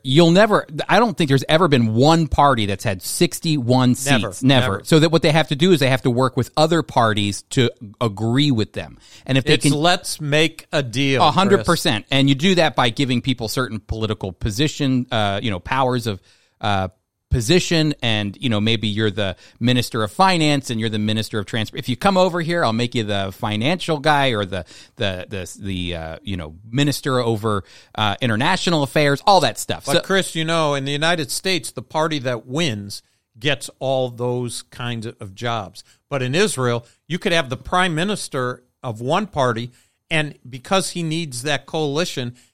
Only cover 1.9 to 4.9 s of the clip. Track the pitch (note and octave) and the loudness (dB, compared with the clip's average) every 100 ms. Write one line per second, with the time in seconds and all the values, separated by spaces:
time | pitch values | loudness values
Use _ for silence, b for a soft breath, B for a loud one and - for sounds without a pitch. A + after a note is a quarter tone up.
1.9 | A2+ C#3 E3 D#3 - C#3+ A#2+ G2+ G2 A#2 | 4 6 6 4 4 4 4 0 -2 -4
2.9 | F#2+ - - E3+ - E3 D3+ A#2 B2+ B2 | -4 -4 0 0 0 -2 0 2 4 4
3.9 | A#2+ C3+ C3+ G#2 - C3 C3 A#2+ G2 - | 2 2 0 0 0 4 4 2 -2 2